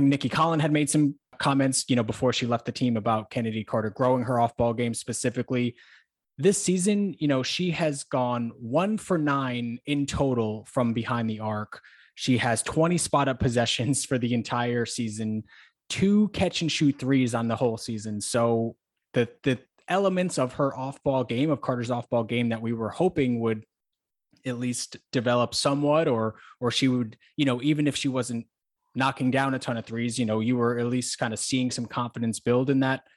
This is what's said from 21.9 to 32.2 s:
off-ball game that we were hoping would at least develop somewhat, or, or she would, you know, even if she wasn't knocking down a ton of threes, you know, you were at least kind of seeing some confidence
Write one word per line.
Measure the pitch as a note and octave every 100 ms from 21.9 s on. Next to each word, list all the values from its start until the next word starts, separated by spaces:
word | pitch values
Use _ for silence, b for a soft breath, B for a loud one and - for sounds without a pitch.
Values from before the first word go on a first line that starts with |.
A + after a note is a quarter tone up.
off-ball | A#2+ - A#2+
game | A2+ A#2+ A#2
that | A2+
we | A2+
were | A#2 A2
hoping | - F3+ E3 B2+ A#2
would | A2+ A2 - _ _ _ _ _ _ _
at | C3 A#2+
least | B2 A#2+ - - _
develop | C3 A#2+ A#2+ A#2
somewhat, | - D3 C#3+ D3 D#3 D#3
or, | A2+ A2 B B B
or | B2
she | - C3
would, | B2+ A2 - b -
you |
know, | C#3 B2
even | C#3+ D3+ D3
if |
she | - C#3
wasn't | B2+ A#2+ A#2 A2+ _ _ _ _ B2
knocking | C3+ - B2+
down | C3+ C3+
a | C3
ton | - A#2
of |
threes, | - A2+ A#2+ A2+
you | A2+
know, | A2
you | A2+ B2
were | A#2+ A#2+
at | A#2+
least | B2+ A#2+ -
kind | B2
of | G#2+
seeing | - C3 B2+
some | B2 A#2
confidence | - A#2+ -